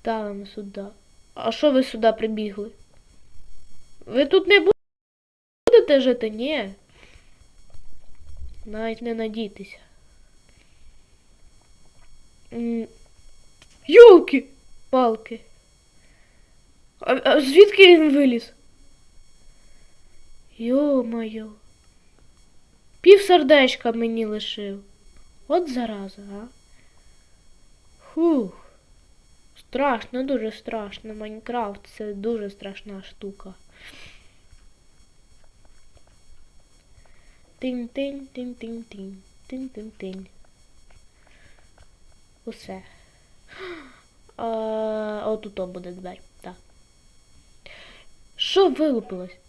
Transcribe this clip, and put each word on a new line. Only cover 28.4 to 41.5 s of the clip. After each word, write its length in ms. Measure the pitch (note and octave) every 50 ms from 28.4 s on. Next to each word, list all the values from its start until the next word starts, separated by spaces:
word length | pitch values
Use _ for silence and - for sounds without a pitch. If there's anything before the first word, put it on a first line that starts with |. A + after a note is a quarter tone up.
| G#3+ F3+ - - - - _ _ _ _ - - _ _ - _ _ _ - _ - - _ - - _
Страшно, 540 | - B3 C#4 C#4+ B3+ A3 - - - B3 C4
дуже 280 | C4+ C#4 A#3+ A3 A3 G#3+
страшно. 640 | - _ - A#3 A3+ G#3 G3+ - - - A3 G#3+
Майнкрафт — 680 | G#3+ G#3+ G#3+ G#3+ A3 - - A#3+ A#3+ A3+ G3+ G3+ - - - -
це 180 | - A3 G#3 G#3
дуже 360 | G3 G3 A3+ A#3 A3+ G#3 G3+
страшна 520 | G3 - - G3 G3 - - G#3 G3+ F#3+ F#3+
штука. 520 | - - - - G3 G3 - - F#3+ F#3 _ - - - - - - - - - - - - _ - _ - _ - - - - - - _ _ - - - - _ _ _ - _ - - - - _ _ - - - - - - - - - _ - - - - - - - - _ - - _ - - _ _ - - - - - - - - - - - _ - _
Тинь-тинь, 680 | - C4 B3 B3 A#3+ A#3 _ - C#4 C#4 C#4 C#4 C4+ C4+ _
тинь-тинь-тинь, 840 | - B3 B3 A#3+ - - A3+ A#3 A#3 A3+ _ - G3 F#3+ F#3+ G3 F#3+ - - _ - -
тинь-тинь-тинь. 800 | - C4 C4 C4 C4 - G#3+ G#3+ A3 G#3+ - - F#3+ F#3+ F#3+ F#3+ F#3 - - - - _ _ - _ - - - - - - - - _ _ - - - - - -